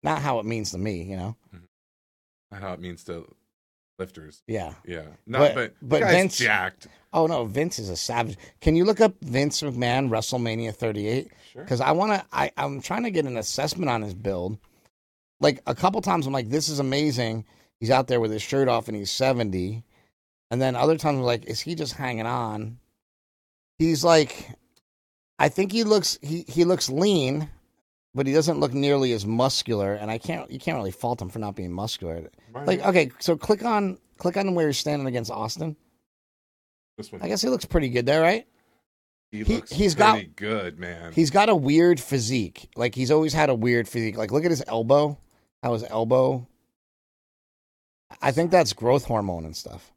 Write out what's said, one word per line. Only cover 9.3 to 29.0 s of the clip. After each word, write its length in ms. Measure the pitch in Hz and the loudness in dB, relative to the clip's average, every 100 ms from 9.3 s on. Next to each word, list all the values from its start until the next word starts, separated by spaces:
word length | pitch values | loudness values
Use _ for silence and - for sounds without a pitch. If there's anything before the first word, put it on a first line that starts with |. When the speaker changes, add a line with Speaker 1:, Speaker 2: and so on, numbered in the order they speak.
| 123 147 - | 0 0 0
Speaker 1:
McMahon, 480 | 147 123 123 123 135 | -4 -2 0 2 2
WrestleMania 640 | 110 110 127 117 113 113 101 | 0 -2 -2 -2 -2 -6 -4
thirty-eight? 560 | 117 104 104 123 - _ - | -4 -2 -2 -2 -4 _ -20
Speaker 2:
Sure. 140 | - 180 | -20 -4
Speaker 1:
'Cause 160 | 127 | -2
I 100 | 131 | 2
wanna, 340 | - 214 202 - | 2 2 0 -2
I, 200 | 135 139 - | -4 -4 -2
I'm 220 | 139 139 | -6 -6
trying 220 | - 196 | -6 -4
to 80 | 240 | -2
get 140 | 180 139 | -2 -2
an 120 | 123 | -4
assessment 520 | 104 - 147 - 160 | -6 -4 -4 -2 -2
on 120 | 117 | -2
his 120 | 104 | -4
build. 440 | 95 104 95 90 107 _ _ _ _ _ _ _ _ | -6 -6 -4 -4 -8 _ _ _ _ _ _ _ _
Like, 220 | 147 143 - | 0 2 -4
a 60 | 135 | 0
couple 260 | 185 208 | 0 0
times 240 | 202 175 135 | 0 0 0
I'm 60 | |
like, 160 | 135 113 | -2 -2
"This 180 | 143 151 | -2 -2
is 100 | 147 | -2
amazing." 680 | 135 135 151 123 117 110 107 _ _ _ | 0 0 0 0 -2 -4 -8 _ _ _
He's 120 | 110 | 2
out 160 | 131 127 | 2 4
there 120 | 123 | 2
with 120 | 110 | 0
his 100 | 107 | -2
shirt 260 | - 135 135 | -2 0 2
off 200 | 117 113 | 2 0
and 100 | 107 | -8
he's 140 | 98 | -6
seventy. 720 | - 131 123 110 95 90 113 - _ _ _ _ _ _ | 0 0 2 0 -2 -2 -6 -12 _ _ _ _ _ _
And 100 | 120 | -2
then 140 | 131 123 | 0 2
other 220 | 139 160 | 2 2
times 200 | 160 139 | 2 0
I'm 40 | |
like, 220 | 123 120 - | 0 -2 -4
"Is 140 | 113 | -8
he 140 | - 165 | -6 -6
just 180 | 147 | -6
hanging 320 | - 131 117 113 | -6 -6 -6 -4
on?" 520 | 123 117 107 107 120 _ _ _ _ _ _ _ _ _ _ | -4 -4 -6 -8 -12 _ _ _ _ _ _ _ _ _ _
He's 240 | 160 156 | 2 4
like, 460 | 170 165 147 - - - _ _ _ _ _ _ _ _ | 6 6 6 -2 -16 -20 _ _ _ _ _ _ _ _
I 100 | 147 | 0
think 220 | - 190 | 0 -2
he 120 | 208 | 0
looks, 340 | 220 214 175 - | 2 2 2 -6
he, 220 | 143 165 - | -6 -8 -6
he 180 | 127 170 | 2 2
looks 240 | 180 - | 2 0
lean, 600 | 135 196 190 131 143 156 - _ _ _ _ _ 123 | 0 2 2 0 -2 -6 -12 _ _ _ _ _ -4
but 100 | 135 | 2
he 60 | |
doesn't 260 | 143 160 151 | 4 4 2
look 140 | 147 | 0
nearly 380 | 131 139 143 | 0 2 2